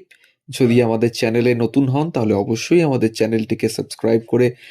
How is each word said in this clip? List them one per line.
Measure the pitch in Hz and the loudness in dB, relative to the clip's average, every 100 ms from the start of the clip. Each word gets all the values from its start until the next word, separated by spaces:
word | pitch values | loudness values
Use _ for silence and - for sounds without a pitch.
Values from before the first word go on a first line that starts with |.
| - _ _ _ - | -2 _ _ _ -12
যদি | - 123 120 | 0 2 4
আমাদের | 113 113 117 | 2 2 0
চ্যানেলে | - 117 117 120 | 0 -2 0 0
নতুন | 117 113 131 135 | 0 0 0 0
হন | 135 165 | 0 -2
তাহলে | 127 107 | -2 0
অবশ্যই | 101 101 113 - 175 | 0 0 -4 0 2
আমাদের | 156 127 113 | 2 0 -2
চ্যানেলটিকে | 113 110 113 110 110 110 | -2 -2 -2 -2 -4 -4
সাবস্ক্রাইব | - 104 - 113 113 117 | -4 -10 -4 0 0 0
করে | 120 123 - - | 0 0 -2 -16